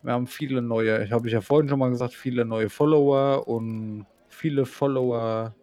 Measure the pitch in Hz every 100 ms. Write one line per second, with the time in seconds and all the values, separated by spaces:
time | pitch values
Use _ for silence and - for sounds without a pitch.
0 | 123 123 123 - 147 127 120 113 110 110
1 | 104 117 120 113 98 147 151 139 127 123
2 | 123 - 131 123 113 113 107 - 151 156
3 | 143 139 139 135 - 117 113 110 110 104
4 | 101 _ _ - 160 139 131 - 143 131
5 | 127 120 113 110 113 110